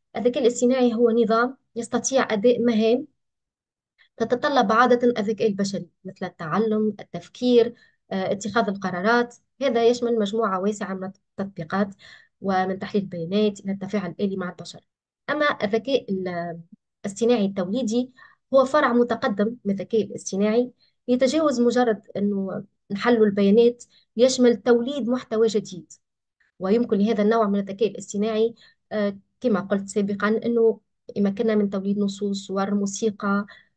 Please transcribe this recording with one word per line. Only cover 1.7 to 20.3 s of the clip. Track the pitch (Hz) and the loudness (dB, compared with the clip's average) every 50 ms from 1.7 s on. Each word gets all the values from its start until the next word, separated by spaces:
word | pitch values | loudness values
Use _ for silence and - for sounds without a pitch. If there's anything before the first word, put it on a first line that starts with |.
| _ | _
يستطيع | 226 240 - - 233 240 - 262 262 - - | -10 -8 -4 -4 -4 -2 0 0 0 0 2
أداء | 220 208 202 247 - - | -2 2 4 4 4 4
مهام | 233 240 226 214 220 220 240 285 311 - _ _ _ _ _ _ _ _ _ _ _ _ _ _ _ _ _ _ _ _ _ | 2 2 2 2 4 2 2 0 -2 -10 _ _ _ _ _ _ _ _ _ _ _ _ _ _ _ _ _ _ _ _ _
تتطلب | - 233 220 247 240 - 294 285 254 208 196 | -6 -2 -2 -2 -2 0 0 2 2 2 4
عادة | 220 226 254 233 247 240 247 240 240 226 | 4 4 6 4 4 4 4 0 0 0
الذكاء | 202 220 220 - 226 220 | -2 -4 -2 0 -2 -2
البشري، | 196 190 202 196 196 170 175 - _ _ _ | 0 -2 -4 -4 -4 -8 -10 -12 _ _ _
مثل | 185 190 _ 190 | -18 -10 _ -10
التعلم، | 180 - - 170 156 160 196 226 220 214 214 214 214 202 - | -10 -8 -10 -8 -2 -2 0 0 0 0 0 0 -2 -2 -6
التفكير، | - _ - 175 - - - - 247 247 247 240 226 240 240 _ _ _ _ _ _ _ | -16 _ -12 -12 -12 -14 -10 -2 2 4 6 6 4 4 -2 _ _ _ _ _ _ _
آه، | 190 190 190 - | -6 -4 -2 -4
اتخاذ | 208 196 - 208 - 240 208 202 | -4 -4 -6 -2 -2 0 0 0
القرارات. | 196 - - 185 180 175 185 220 240 240 240 240 - _ _ _ _ _ | -4 -4 -6 -6 -6 -2 0 2 2 2 0 -2 -8 _ _ _ _ _
هذا | 262 269 220 233 233 233 | -2 0 2 4 4 4
يشمل | 247 247 247 233 233 220 | 2 2 0 -2 0 0
مجموعة | 208 196 208 226 226 196 190 185 | -2 -2 -2 -2 -2 -2 -2 -2
واسعة | 190 208 214 202 202 180 196 | -2 -2 -2 -4 -6 -8 -6
من | 190 190 196 - _ _ _ _ - | -8 -8 -12 -12 _ _ _ _ -10
التطبيقات، | 196 196 - - 160 160 185 190 208 202 - _ - - - - _ _ _ _ | -10 -10 -10 -12 -8 -4 -2 -2 -2 -2 -4 _ -20 -20 -20 -20 _ _ _ _
ومن | 190 196 190 185 185 185 185 190 | -4 -2 0 0 0 -2 -4 -6
تحليل | 202 196 - 208 196 | -8 -4 -2 -2 -2
البيانات | - - 170 165 170 190 208 214 208 202 - | -2 -8 -8 -6 -2 0 0 0 0 -2 -4
إلى | - 196 | -6 -6
التفاعل | 196 196 196 196 - 202 180 170 | -6 -6 -6 -4 -4 -4 -4 -6
الآلي | 160 - 208 190 190 | -6 -4 -4 -4 -2
مع | 185 180 180 | -4 -6 -8
البشر. | 180 - 170 - - - _ _ _ _ _ _ _ _ _ - | -10 -12 -16 -16 -18 -20 _ _ _ _ _ _ _ _ _ -6
أما | 285 302 294 294 - - 214 | -2 0 0 0 0 -2 -2
الذكاء | 202 220 226 226 269 277 - - - | -2 -2 -2 0 0 -2 -2 -2 -2
ال-، | 196 190 185 180 175 170 170 170 165 170 165 _ - _ _ _ _ _ - | -6 -4 -4 -6 -6 -6 -6 -8 -10 -12 -16 _ -20 _ _ _ _ _ -12
الاصطناعي | 202 196 - 226 233 247 220 202 | -10 -4 -2 2 2 2 2 0
التوليدي | 196 196 196 175 180 202 262 254 208 220 240 254 254 _ - - - _ _ _ _ 262 | -2 -2 -4 -4 -4 -4 -4 -4 -2 -2 -2 -2 -4 _ -20 -20 -20 _ _ _ _ 2
هو | 269 254 | 2 2
فرع | 262 302 302 285 247 | 4 2 2 2 4
متقدم | 233 240 233 240 233 233 - 247 202 208 208 226 247 - _ | 2 2 2 2 0 -2 -2 -4 0 0 -2 -2 -2 -6 _
من | 202 196 | -4 -4
الذكاء | 196 - - - 220 | -4 -4 -2 -2 -2
الاصطناعي، | - 202 - - - - | -2 -2 -8 -12 -10 -6